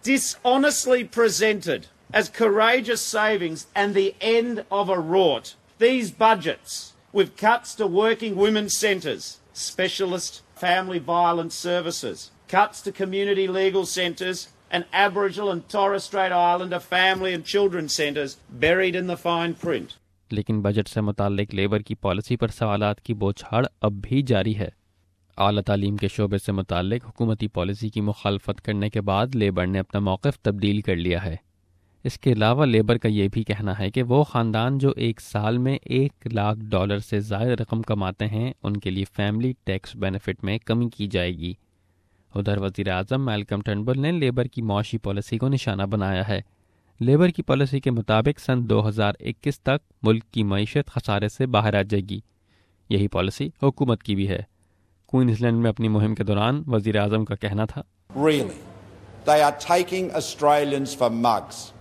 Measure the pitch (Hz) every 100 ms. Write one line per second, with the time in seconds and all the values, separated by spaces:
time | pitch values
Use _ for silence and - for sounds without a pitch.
0 | - 269 - - 254 262 294 285 254 254
1 | 240 226 226 165 214 214 170 123 - _
2 | _ - 208 - 226 202 220 247 220 226
3 | - 220 214 214 170 160 - 208 202 196
4 | 196 - 208 233 240 220 - 196 196 185
5 | 160 185 180 120 - - _ _ 233 254
6 | 220 - 220 220 156 - - - - _
7 | _ 202 185 - 208 240 - - 202 175
8 | 220 226 226 190 208 214 208 - 208 190
9 | 151 110 - - _ - - - 185 -
10 | 190 180 - - _ - 180 180 185 180
11 | 143 170 175 170 165 - 175 175 170 170
12 | 123 90 - _ _ 185 208 - 202 196
13 | 190 190 202 196 190 185 190 190 175 -
14 | 180 165 185 185 - _ _ 180 170 180
15 | 202 190 196 185 208 175 - 214 196 196
16 | - 202 190 180 175 175 185 175 - 180
17 | 190 190 190 180 - 196 202 175 156 -
18 | 147 143 139 - _ 127 151 180 185 175
19 | 180 175 175 170 170 165 175 139 - -
20 | _ _ _ 104 104 107 101 104 101 -
21 | 104 101 101 101 101 101 98 107 104 110
22 | 101 92 - 117 113 - 110 101 104 104
23 | - 110 101 101 - 110 135 _ 107 101
24 | 104 131 131 107 104 107 92 - _ _
25 | _ _ _ - 98 104 98 101 101 104
26 | 98 - 104 98 - 98 92 87 92 117
27 | - - 117 110 104 - 92 101 110 110
28 | 104 104 104 101 - 101 - 104 104 110
29 | 101 98 120 131 101 92 90 95 92 101
30 | 101 95 143 - - 101 101 104 104 90
31 | 87 85 92 80 _ _ _ _ _ _
32 | 127 - 139 110 110 123 143 113 107 117
33 | 113 107 98 113 110 98 104 101 98 117
34 | 120 127 147 123 117 110 120 139 139 -
35 | 117 110 - 107 107 120 127 139 - 123
36 | 139 _ - 117 104 107 107 101 98 101
37 | - 104 104 101 120 120 110 113 113 104
38 | 95 92 107 107 123 - - 104 98 95
39 | 98 - 104 107 127 127 - 95 - -
40 | 95 95 - 95 98 107 - 113 120 -
41 | 101 92 87 87 85 90 _ _ _ _
42 | _ _ _ 101 101 101 98 92 98 92
43 | 98 131 135 107 101 101 107 101 110 131
44 | 147 175 135 123 120 - 113 101 107 113
45 | 101 98 - 113 127 139 - 98 98 104
46 | 98 92 98 98 - _ _ _ _ _
47 | 120 147 180 165 - 135 135 135 131 117
48 | 107 110 120 147 - 127 117 107 107 107
49 | 104 104 - 117 147 139 - 143 _ _
50 | 113 113 - - 104 98 104 147 143 -
51 | - 101 104 - 131 113 107 104 98 104
52 | 98 101 - _ _ _ _ _ _ 98
53 | 101 95 95 - 143 - 139 - 131 113
54 | - 98 98 92 101 _ _ _ _ _
55 | _ 131 127 107 120 117 117 107 113 107
56 | 107 110 101 101 110 143 156 113 104 104
57 | 104 110 107 101 104 101 107 - - _
58 | _ 131 151 147 107 - - - - -
59 | - - - 151 147 143 - 175 175 185
60 | 185 160 - - 147 147 143 139 135 -
61 | 123 113 120 107 - - - -